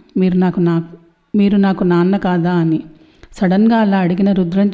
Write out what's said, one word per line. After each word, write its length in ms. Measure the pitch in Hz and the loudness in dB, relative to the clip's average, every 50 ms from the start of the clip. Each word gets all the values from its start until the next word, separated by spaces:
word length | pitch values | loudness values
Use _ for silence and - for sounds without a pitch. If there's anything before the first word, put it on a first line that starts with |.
| _ _ - | _ _ -4
మీరు 200 | 190 185 185 180 | -2 -2 0 0
నాకు 240 | 180 185 180 170 - | 0 0 0 0 0
నా-, 220 | 170 170 170 170 165 - - - _ _ _ _ _ _ - | 0 0 0 -2 -4 -6 -12 -20 _ _ _ _ _ _ -2
మీరు 200 | 208 202 202 208 | 0 0 2 2
నాకు 280 | 202 196 196 185 - 202 | 2 2 0 0 0 0
నాన్న 320 | 180 175 175 175 185 202 | 0 2 2 2 0 0
కాదా?" 360 | 196 - 185 180 175 165 175 | -2 -2 -2 -2 -2 -2 0
అని. 300 | 180 175 160 160 160 160 - - - - _ _ _ _ - - | 0 0 0 0 -2 -2 -6 -10 -20 -20 _ _ _ _ -20 -18
సడన్గా 440 | - - 202 180 185 202 220 226 233 | -8 -4 -2 0 2 2 2 2 2
అలా 220 | 226 220 196 196 196 | 2 2 0 0 0
అడిగిన 340 | 185 170 180 175 196 202 | 0 0 0 0 0 0
రుద్రం 380 | 190 190 180 170 175 196 202 202 | 0 0 -2 0 0 0 0 0